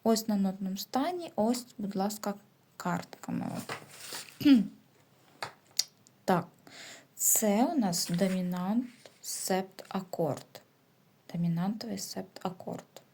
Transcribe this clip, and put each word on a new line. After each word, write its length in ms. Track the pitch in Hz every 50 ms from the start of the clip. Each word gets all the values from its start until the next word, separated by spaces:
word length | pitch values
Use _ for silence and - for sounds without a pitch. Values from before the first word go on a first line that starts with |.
| _
Ось 240 | 226 226 214 220
на 80 | - 208
нотному 420 | 196 196 190 190 - 196 190 190
стані, 540 | 196 - - - 254 277 339 359 349 339 - -
ось, 300 | - 208 226 247 247 - - -
будь 180 | - 208 196 -
ласка, 380 | 190 190 214 208 - - 208 202 208 - _ _ _ _ _ _
картками. 760 | _ - 180 170 175 - - - - - - - - - - -
От. 160 | - - - - - - - - - - - - - - - - - -
<clears throat> 160 | 294 277 226 190 - - - _ _ _ _ _ _ _ _ _ - - - - - - _ _ _ - - - - _ _ _ - _ _ _
Так, 220 | - 190 170 - - _ _ _ - - - - - - - - _ _
це 500 | - - - - - 226 208 196 214 254
у 120 | 330 349
нас 300 | 294 220 185 170 - -
домінант, 800 | - 175 175 196 190 185 185 180 180 180 180 180 190 214 240 254 - - - - - - -
септ, 640 | - - - - - - 190 185 190 190 - - -
акорд. 760 | - - 190 180 - - - 170 147 - - - _ _ - - _ _ _ _ _ _ _ _ _ _ _ _ - -
Домінантовий 640 | 170 170 170 165 165 175 196 220 214 - 226 202
септ, 480 | 196 - - - 190 185 - _ - -
акорд. 560 | 190 180 - - - 175 175 - _ _ - - _